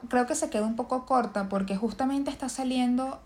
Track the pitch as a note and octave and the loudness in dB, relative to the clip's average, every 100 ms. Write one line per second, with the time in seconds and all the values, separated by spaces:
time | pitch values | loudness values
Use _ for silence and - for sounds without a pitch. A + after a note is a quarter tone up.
0 | B3 B3 B3 D4+ D#4 G#3+ A3 A3+ A#3+ B3+ | 0 2 2 0 0 0 0 -2 -2 -2
1 | - C4 A3 G#3 G3 G3 G3 G3 A3+ - | 2 2 2 -2 0 0 0 0 -2 0
2 | C4 C#4 C#4+ C#4+ B3+ - C4 B3+ B3 B3 | 0 0 -2 -4 -6 -4 0 2 2 2
3 | C4 C4+ | 0 -6